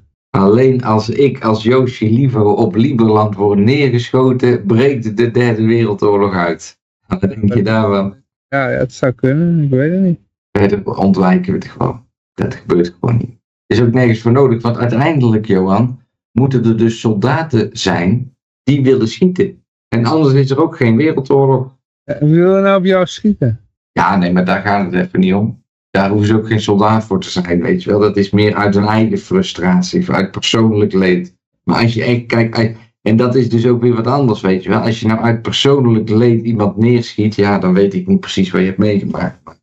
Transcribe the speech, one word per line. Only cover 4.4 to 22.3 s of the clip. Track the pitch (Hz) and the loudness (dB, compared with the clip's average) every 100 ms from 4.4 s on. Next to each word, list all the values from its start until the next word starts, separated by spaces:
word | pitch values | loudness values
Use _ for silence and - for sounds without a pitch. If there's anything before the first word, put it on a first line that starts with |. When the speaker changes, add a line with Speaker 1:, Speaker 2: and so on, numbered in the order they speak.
| 123 120 98 | 0 0 0
Speaker 1:
breekt | 113 135 131 107 101 | 2 2 0 -4 -2
de | 120 | -2
derde | 117 123 107 110 | 0 0 0 0
wereldoorlog | 117 110 101 104 101 101 | 2 0 0 0 2 0
uit. | 92 87 82 - _ _ _ - | -2 -4 -6 -12 _ _ _ -8
Wat | 92 | -4
denk | 98 107 104 | -4 -2 -2
je | 110 | 0
daarvan? | 101 110 104 101 98 - _ _ - | 0 0 0 0 -4 -8 _ _ -8
Speaker 2:
Ja, | 139 131 | -4 -2
ja, | 127 | -4
het | 131 | -6
zou | - 139 | -4 -4
kunnen, | 123 131 143 175 170 | 0 0 0 0 0
ik | 147 | 0
weet | 131 151 | 0 0
het | 180 | 0
niet. | 190 165 _ _ _ | 0 -2 _ _ _
Speaker 1:
Verder | 104 101 101 - 90 | 0 0 0 -4 -2
ontwijken | 98 92 92 92 180 | 0 2 2 2 0
we | 92 | -6
het | - | -6
gewoon. | - - - _ _ _ | -6 -6 -6 _ _ _
Dat | - 113 - | -8 -8 -6
gebeurt | - - 175 - | -2 0 0 -2
gewoon | - - | -2 -2
niet. | - - _ _ - | -4 -12 _ _ -4
Is | 104 | 0
ook | 120 | 2
nergens | 123 123 110 | 2 2 2
voor | 120 | 2
nodig, | 123 135 113 | 2 2 2
want | 117 113 | -4 -2
uiteindelijk, | 120 113 156 151 120 107 101 | -2 0 0 0 2 0 0
Johan, | 95 95 98 123 - _ _ _ | 0 0 0 -2 -4 _ _ _
moeten | 113 135 127 110 | -2 0 2 0
er | 110 | 2
dus | 117 113 | 0 0
soldaten | 117 101 123 156 156 113 104 | -2 0 0 -2 -2 -2 -4
zijn | - 95 87 87 120 127 _ _ _ | -4 -4 -2 0 -2 -4 _ _ _
die | - 143 | -2 0
willen | 127 127 110 | 2 2 0
schieten. | - 185 180 196 - _ _ - | 0 -2 0 -4 -6 _ _ -6
En | 120 117 | -2 0
anders | 160 147 | 2 2
is | 139 131 | 2 2
er | 135 | 0
ook | 160 - | -2 0
geen | 120 113 | 0 2
wereldoorlog. | 156 139 135 143 139 131 127 _ _ _ | 2 -2 0 2 2 0 -2 _ _ _
Speaker 2:
Ja, | - 117 | -12 -2
wie | 151 | 2